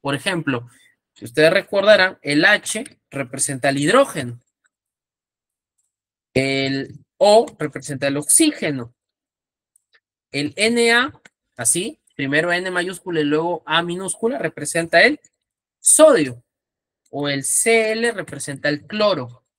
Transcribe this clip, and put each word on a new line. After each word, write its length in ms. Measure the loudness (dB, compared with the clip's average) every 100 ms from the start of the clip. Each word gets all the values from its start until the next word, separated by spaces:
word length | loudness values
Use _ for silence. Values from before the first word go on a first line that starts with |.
Por 140 | -6 -6
ejemplo, 520 | -4 -4 -4 -4 -8 _ _ _ _
si 120 | _ -6
ustedes 260 | 2 4
recordarán, 680 | 2 -2 0 4 4 4 -2
el 240 | -2 2 4
H 380 | 2 -2 -10 -10 _ _
representa 600 | -12 -10 -6 -6 -2 -2
el 80 | 0
hidrógeno. 640 | 2 2 2 -4 -10 -12 _ _ _ _ _ _ _ _ _ _ _ _ _ _ _ _ _ _ _
El 720 | -4 -2 -2 -2 -4 -8 -16 _ _
O 280 | 6 6 4 -6
representa 500 | -10 -10 -12 -6 -4
el 100 | -4
oxígeno. 760 | 2 4 4 0 -6 -6 -10 _ _ _ _ _ _ _ _ _ _ _ _ _ _
El 240 | -6 -6 -2 0 2
Na, 460 | 2 2 0 -8 _ _ _ -6
así, 440 | -2 -2 -4 -10 _ -8
primero 360 | -2 0 0
N 180 | -2 -2
mayúscula 480 | -4 -4 -8 -6 -4
y 60 | 0
luego 380 | 0 -2 -6 -2
A 180 | -2
minúscula, 540 | -2 -6 -8 -4 -4 -4
representa 640 | -6 -8 -6 -4 2 4
el 160 | 4 0 _ _ _ _ _ _
sodio. 640 | 0 6 8 6 0 -6 _ _ _ _ _ _ _
O 180 | -8 -4
el 160 | -4
Cl 720 | -4 -2 2 2 2 -2 -4
representa 560 | -6 -12 -12 -12 -6 -4
el 180 | -4 -6
cloro. 580 | -2 0 0 -6 -16 _